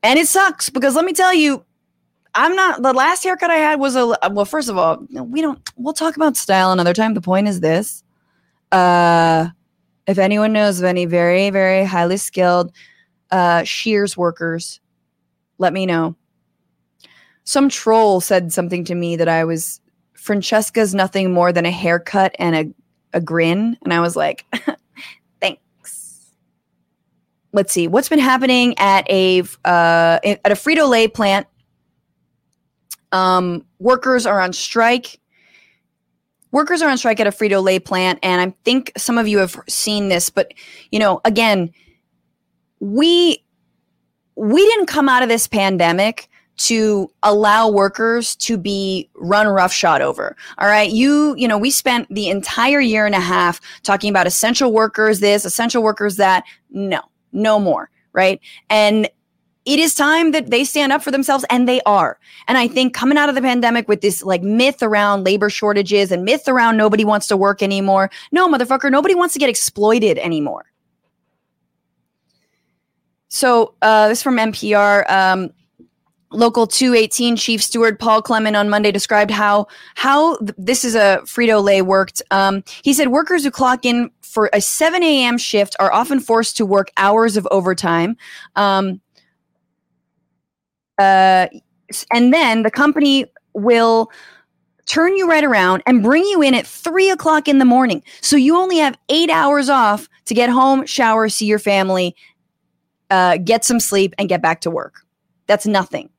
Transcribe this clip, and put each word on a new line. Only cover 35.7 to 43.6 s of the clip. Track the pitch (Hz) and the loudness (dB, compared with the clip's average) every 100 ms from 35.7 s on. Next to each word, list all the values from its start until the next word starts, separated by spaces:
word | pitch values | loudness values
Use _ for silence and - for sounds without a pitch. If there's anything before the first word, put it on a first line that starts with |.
| _ _ _ _ _ _ _ _ | _ _ _ _ _ _ _ _
Workers | 269 294 349 | -2 -2 0
are | 311 | 0
on | 262 | 0
strike | 240 220 | -2 0
at | 208 | -2
a | |
Frito-Lay | 196 214 196 190 185 | -2 -2 0 0 -2
plant, | - 185 185 302 | -2 -2 -2 -2
and | 190 180 | 0 0
I | 180 185 | 0 -4
think | - 254 254 - | -2 -2 -2 -10
some | - 233 | -2 -2
of | 214 | 0
you | 208 | 0
have | 185 - - | 0 -4 -10
seen | - - 208 202 | -8 -4 -4 -2
this, | 175 175 | -2 -2
but, | - - - - - - | -2 -4 -6 -20 -20 -6
you | 208 | -2
know, | 214 185 | 0 0
again, | 226 214 226 202 170 _ _ _ _ _ _ _ _ _ _ _ | 0 0 0 0 -2 _ _ _ _ _ _ _ _ _ _ _
we, | 202 214 320 349 349 - _ _ | -6 0 2 4 2 0 _ _